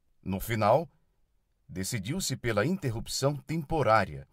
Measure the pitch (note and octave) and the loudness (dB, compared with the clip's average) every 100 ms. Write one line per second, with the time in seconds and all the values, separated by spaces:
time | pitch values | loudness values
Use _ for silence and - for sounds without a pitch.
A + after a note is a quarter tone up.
0 | _ _ - F#2 - A2+ G#2 C#3 E3+ _ | _ _ -6 -4 -2 2 4 4 2 _
1 | _ _ _ _ _ _ - F#2 F#2+ A#2 | _ _ _ _ _ _ -12 -8 -6 -6
2 | F#2 F#3 - B2 A#2+ G2+ C3 F#3+ C3+ G#2+ | -4 -6 -4 -4 -2 0 0 0 -2 -4
3 | - - C3+ C#3+ - E3 C#3+ D#3+ A#2+ A2 | -6 -2 -2 -2 -6 -6 -2 0 4 4
4 | E2+ C#2 C2+ | 4 -4 -14